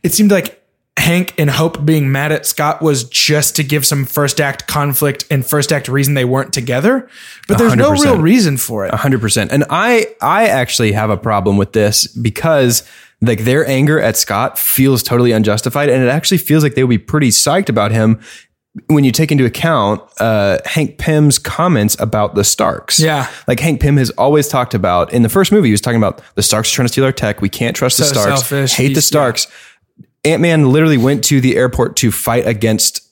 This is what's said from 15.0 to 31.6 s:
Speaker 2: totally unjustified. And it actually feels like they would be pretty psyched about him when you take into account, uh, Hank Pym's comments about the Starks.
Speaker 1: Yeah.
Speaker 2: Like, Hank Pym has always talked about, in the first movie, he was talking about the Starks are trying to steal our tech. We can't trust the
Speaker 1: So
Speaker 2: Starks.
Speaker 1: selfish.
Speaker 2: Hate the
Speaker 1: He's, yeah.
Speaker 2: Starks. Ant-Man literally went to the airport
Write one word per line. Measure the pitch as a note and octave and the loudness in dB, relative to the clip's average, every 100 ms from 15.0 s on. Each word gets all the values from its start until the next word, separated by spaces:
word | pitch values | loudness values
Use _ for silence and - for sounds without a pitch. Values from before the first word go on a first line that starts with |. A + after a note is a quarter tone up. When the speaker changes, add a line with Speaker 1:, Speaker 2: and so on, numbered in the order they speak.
Speaker 2:
totally | - A#2+ B2 | 0 0 2
unjustified. | A2 G#2+ G#2+ B2+ C#3+ D3 | 2 0 0 -2 -2 0
And | B2+ | 2
it | B2+ | 2
actually | C#3+ - F#3 | 0 0 -2
feels | - D#3 | 2 2
like | D3+ | 2
they | - | 0
would | C3 | 0
be | A#2 | 0
pretty | - D3+ C3+ | 0 0 0
psyched | - - E3+ G3 | 0 0 0 0
about | A2 G#2 | -2 0
him | A2 A2 A2+ - - _ _ _ - _ | 2 2 0 -4 -20 _ _ _ -20 _
when | D3+ | 2
you | C#3 | 2
take | A#2+ D#3+ | 2 0
into | D3 B2 | 2 0
account, | - E3 D3+ G2+ G2+ - - | 0 -2 0 0 -2 -6 -4
uh, | A2+ G#2+ G2+ F#2 - | 0 2 2 0 -2
Hank | - C#3 - | -4 -4 -4
Pym's | - D3+ D3+ - | 0 2 4 2
comments | - - F3 C#3 G#2 - | -4 -2 0 2 0 -2
about | G#2+ G#2+ G#2 | -2 -2 -2
the | G2+ | 0
Starks. | G#2+ - G#3+ - - - | -2 0 -2 -2 -4 -2
Speaker 1:
Yeah. | D#3+ D3+ B2 - - | 0 -2 -6 -8 -4
Speaker 2:
Like, | B2+ | -2
Hank | E3 D3+ | 0 0
Pym | C#3+ C#3+ | 2 2
has | A#2+ | 0
always | - C3+ D3+ D3 | 0 2 2 2
talked | C3+ B2 | -2 -2
about, | A2+ F#2 F2 E2+ | -2 0 0 0
in | A#2+ | 2
the | A2+ | 2
first | F#3+ F#3 | 2 2
movie, | G#3 C#3 | 4 4
he | |
was | G2+ | 2
talking | - A#2 | 0 0
about | G#2 - - - | 0 -4 -10 -4
the | |
Starks | G#2+ G#2+ A2+ | -2 0 -2
are | - | -2
trying | B2 | -2
to | |
steal | - | 0
our | C3 | 0
tech. | B2 A2 G#2 | 0 -4 -2
We | G2 | -4
can't | - A#2 - | -2 -4 -2
trust | B2+ - | -2 0
the | |
Speaker 1:
So | D3+ | 0
Speaker 2:
Starks. | C3+ G2+ C3+ | 0 0 0
Speaker 1:
selfish. | B2 C#3 C3+ | -2 -4 -2
Speaker 2:
Hate | - C3+ | 0 0
the | |
Speaker 1:
He's, | C#3 | 0
yeah. | |
Speaker 2:
Starks. | - D3+ C3 A2+ - - - _ _ _ - _ D3 | 0 0 0 -2 -8 -10 -20 _ _ _ -20 _ -2
Ant-Man | D#3+ E3+ D#3+ C3+ | 0 2 4 4
literally | C#3 D#3+ C#3 | 4 4 2
went | B2 C#3+ | 2 0
to | - C#3+ | 0 2
the | B2+ | 2
airport | - | 2